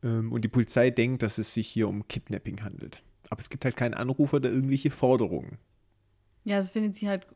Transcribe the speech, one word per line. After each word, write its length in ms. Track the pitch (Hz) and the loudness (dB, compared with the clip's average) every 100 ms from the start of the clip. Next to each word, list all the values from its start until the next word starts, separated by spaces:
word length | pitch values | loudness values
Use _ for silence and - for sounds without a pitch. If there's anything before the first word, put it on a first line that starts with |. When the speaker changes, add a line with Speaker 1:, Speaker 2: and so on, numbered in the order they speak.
Speaker 1:
Ähm, 280 | 123 113 113 | 0 0 0
und 140 | 117 113 | 0 2
die 20 | |
Polizei 440 | 127 113 - 127 | 2 4 6 4
denkt, 320 | 123 117 127 | 4 2 2
dass 160 | 110 107 | -2 -2
es 160 | 107 - | -4 -2
sich 120 | 110 | -2
hier 200 | 113 107 | 0 0
um 200 | 101 - | 0 -6
Kidnapping 540 | - - 104 123 98 | -10 -6 -8 -6 -10
handelt. 380 | 104 - - - _ _ - | -10 -12 -16 -18 _ _ -12
Aber 100 | - | -10
es 100 | - | -10
gibt 160 | - 135 | -4 -4
halt 100 | - | -2
keinen 200 | 120 - | -2 -2
Anrufer 420 | 123 135 143 147 | -4 0 2 2
oder 140 | 127 | 2
irgendwelche 400 | 131 135 135 147 | 0 2 2 0
Forderungen. 680 | - 127 127 104 82 - - _ _ _ _ _ _ _ _ | 2 4 4 2 -2 -8 -16 _ _ _ _ _ _ _ _
Speaker 2:
Ja, 140 | - 202 | -2 -2
das 120 | 190 | 0
findet 240 | 220 214 | -2 -2
sie 140 | 196 202 | -2 -2
halt 160 | 190 - | -4 -6